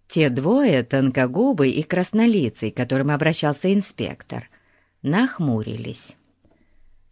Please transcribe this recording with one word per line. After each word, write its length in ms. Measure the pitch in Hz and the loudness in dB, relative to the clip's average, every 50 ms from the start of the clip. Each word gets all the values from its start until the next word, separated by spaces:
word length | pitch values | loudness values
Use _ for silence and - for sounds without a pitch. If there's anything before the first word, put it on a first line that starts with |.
| _ - | _ -4
Те 220 | - 175 151 139 | 0 2 2 2
двое — 540 | 123 127 135 175 240 277 294 226 151 127 120 | 2 0 0 2 2 4 4 4 4 2 2
тонкогубый 880 | - - 135 135 135 123 139 127 123 127 180 247 277 254 151 139 131 | 0 0 0 2 2 2 2 0 0 0 0 0 2 2 2 2 2
и 120 | - 143 151 | 2 0 -2
краснолицый, 880 | - 180 180 185 - - 220 226 240 220 196 135 110 - - 113 107 | -2 -2 -2 -2 0 0 2 4 4 4 2 0 -2 -2 -4 -6 -6
к 60 | - - | -4 -4
которым 340 | 123 120 135 131 139 147 | -2 -2 0 0 0 0
обращался 640 | 147 143 156 156 151 - 170 147 143 - - 185 202 | 0 0 0 0 0 0 0 -2 -2 0 0 0 0
инспектор, 760 | 208 190 - - - 113 71 - - - - - 117 - - _ _ _ _ _ _ _ _ _ _ | 0 0 -4 -6 -8 -8 -8 -8 -10 -14 -12 -12 -12 -12 -14 _ _ _ _ _ _ _ _ _ _
нахмурились. 1120 | - 139 160 208 254 254 - - 165 139 117 110 110 113 110 117 117 120 117 - - - - _ _ _ _ _ _ _ _ _ _ _ _ _ - - - - _ _ | -4 -2 0 0 0 0 -2 -2 -2 -2 0 -2 -2 -6 -8 -8 -10 -10 -12 -12 -16 -18 -20 _ _ _ _ _ _ _ _ _ _ _ _ _ -20 -20 -20 -20 _ _